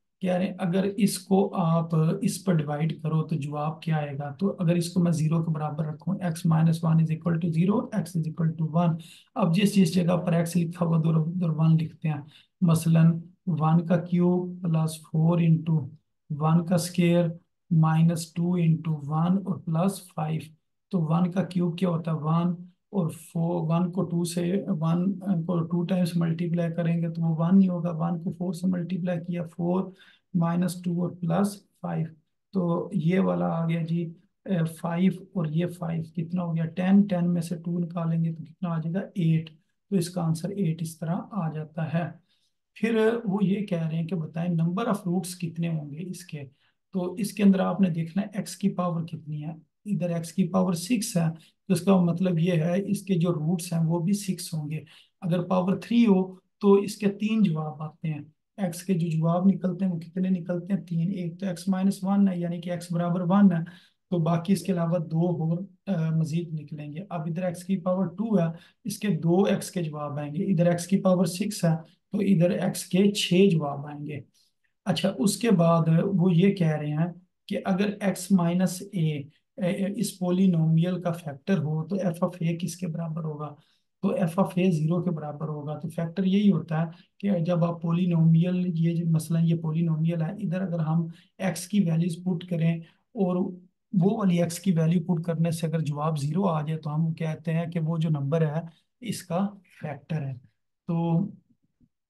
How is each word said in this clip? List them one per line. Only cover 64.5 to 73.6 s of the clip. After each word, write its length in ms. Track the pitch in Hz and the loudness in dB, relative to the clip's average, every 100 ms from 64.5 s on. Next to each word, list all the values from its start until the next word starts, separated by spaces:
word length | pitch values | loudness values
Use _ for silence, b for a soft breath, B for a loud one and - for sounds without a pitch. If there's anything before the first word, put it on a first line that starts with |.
इसके 180 | 185 - | 0 0
अलावा 260 | 175 165 180 | 0 0 0
दो 500 | 151 160 175 156 160 | 0 0 0 0 -2
और, 180 | 170 202 _ - | -2 -6 _ -4
अ, 240 | 160 160 | -2 0
मजीद 420 | 160 156 165 170 | 0 0 -2 -4
निकलेंगे। 540 | 156 143 147 147 147 196 | -8 -10 -12 -10 -12 -8
अब 160 | 175 165 | -8 -6
इधर 160 | 165 | -4
एक्स 200 | 180 170 | -4 -4
की 140 | - 190 | -4 -2
power 300 | 185 185 185 | 0 0 -2
two 300 | - 226 196 | -4 0 2
है, 160 | 165 165 B _ 202 | 0 -4 B _ -12
इसके 220 | - 208 | -6 -2
दो 380 | 156 165 180 208 | 0 2 4 4
एक्स 240 | 196 - | 0 -2
के 140 | 185 | -6
जवाब 360 | 156 151 147 139 | -6 -6 -8 -6
आएंगे, 240 | 147 151 | -6 -4
इधर 240 | 190 165 175 | 0 2 4
एक्स 180 | 170 - | 2 0
की 120 | 190 | 0
power 280 | 190 180 175 | 4 2 2
six 400 | - 202 - 165 | -2 -6 -2 0
है 380 | 160 - _ _ | 0 -4 _ _
तो 100 | 196 | -2
इधर 300 | 196 170 175 | 2 4 4
एक्स 340 | - 165 - - | 2 -2 -4 0
के 260 | 180 202 | 4 4
छह 380 | - - 175 196 | 2 2 6 6
जवाब 360 | 156 | 4